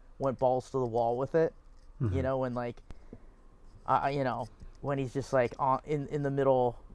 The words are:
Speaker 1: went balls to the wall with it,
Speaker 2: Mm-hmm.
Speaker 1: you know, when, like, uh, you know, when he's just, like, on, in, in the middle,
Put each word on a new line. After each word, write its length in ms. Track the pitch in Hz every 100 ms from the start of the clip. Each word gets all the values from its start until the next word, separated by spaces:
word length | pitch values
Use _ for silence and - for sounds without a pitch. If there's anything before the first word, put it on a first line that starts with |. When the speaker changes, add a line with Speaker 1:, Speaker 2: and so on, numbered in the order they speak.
| - -
Speaker 1:
went 180 | 135 117
balls 280 | 127 127 -
to 80 | 135
the 80 | 120
wall 300 | 117 117 120
with 180 | 135
it, 180 | 165 160 - - - - -
Speaker 2:
Mm-hmm. 160 | 117 131
Speaker 1:
you 60 |
know, 160 | 131 131
when, 160 | 131
like, 220 | 120 120 117 - - - - - - - - - - -
uh, 220 | 131 139
you 100 | 143
know, 240 | 131 117 117 - - -
when 160 | 135 139
he's 140 | 131
just, 200 | 139 -
like, 220 | 135 120 -
on, 220 | 139 131
in, 220 | - 151 139
in 140 | 147
the 80 | 143
middle, 460 | 139 135 131 123 - -